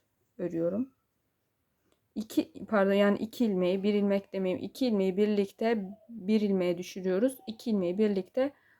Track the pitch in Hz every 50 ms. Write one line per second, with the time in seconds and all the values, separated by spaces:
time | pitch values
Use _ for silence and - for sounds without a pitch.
0 | _ _ _ _ _ _ _ - 180 170 175 165 170 175 190 220 262 269 _ _
1 | _ _ _ _ _ _ _ _ _ _ _ _ _ _ _ _ _ _ _ _
2 | _ _ - 214 214 - - - - - - - 196 - 220 202 196 196 196 202
3 | 202 202 202 - 214 220 - - 240 214 190 180 180 180 190 196 190 208 208 208
4 | 202 202 196 196 - - - 196 185 185 180 - - 196 - - 262 247 214 196
5 | 190 190 180 202 208 214 208 202 196 196 - - 226 226 233 214 190 190 - -
6 | _ - 233 220 180 202 220 214 214 196 196 185 175 180 175 175 180 - - 190
7 | 180 185 185 196 240 269 262 - - 226 220 - - 240 214 196 180 175 180 208
8 | 220 208 202 190 185 - - 254 262 285 - _ _ _ _